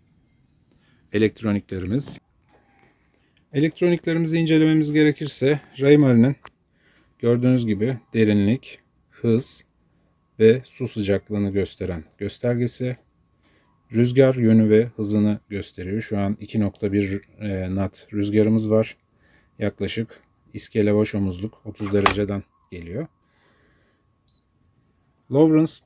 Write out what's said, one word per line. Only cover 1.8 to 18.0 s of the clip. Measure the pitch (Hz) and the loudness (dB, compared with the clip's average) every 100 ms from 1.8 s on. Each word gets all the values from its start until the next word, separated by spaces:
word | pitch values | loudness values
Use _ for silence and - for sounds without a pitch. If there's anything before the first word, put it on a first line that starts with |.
| 90 127 - - _ _ _ _ _ _ _ _ _ _ _ _ _ | -6 -6 -8 -16 _ _ _ _ _ _ _ _ _ _ _ _ _
Elektroniklerimizi | 139 160 - 180 170 - 165 160 165 | -2 -2 0 0 0 -2 -2 0 0
incelememiz | 160 160 156 156 151 | 2 4 4 2 2
gerekirse | 151 151 143 147 - 135 147 - 131 | 2 2 2 -8 -2 0 -2 -6 -2
Raymarie'nin | 139 151 135 117 127 139 - _ _ _ _ _ _ - | 6 6 6 6 4 0 -12 _ _ _ _ _ _ -4
gördüğünüz | 117 123 123 127 117 | 0 2 2 2 0
gibi | 98 120 123 _ | -2 -2 -6 _
derinlik, | 117 107 104 101 127 - - _ _ _ | 0 2 4 2 -2 -6 -20 _ _ _
hız | - 117 113 143 - _ _ _ _ _ _ _ - | -6 -2 -2 -2 -16 _ _ _ _ _ _ _ 2
ve | 110 127 - | 4 4 -2
su | - 120 | -12 -10
sıcaklığını | 110 98 98 - 104 101 | -6 -2 -2 -2 -4 -2
gösteren | 98 90 - 92 85 80 - | -4 -6 -8 -8 -10 -12 -12
göstergesi. | 101 - 120 123 120 - 127 127 _ _ _ _ _ _ _ _ - | -12 -6 -4 -2 -4 -6 -10 -10 _ _ _ _ _ _ _ _ -6
Rüzgar | 113 123 127 131 127 | 0 2 4 2 4
yönü | 113 113 107 | 4 4 4
ve | 107 120 - | 2 2 -6
hızını | 104 107 104 104 - | -4 0 0 -2 -8
gösteriyor. | 98 - - 92 107 | -12 -10 -12 -8 -8
Şu | - 101 | -6 -6
an | 98 107 | -4 -6
iki | 104 117 | -6 -4
nokta | 101 - 101 | -4 -4 -4
bir, | 101 98 98 _ - | -2 -2 -6 _ -14
e, | 107 95 92 | -8 -6 -6
knot | 95 95 - | -4 -6 -8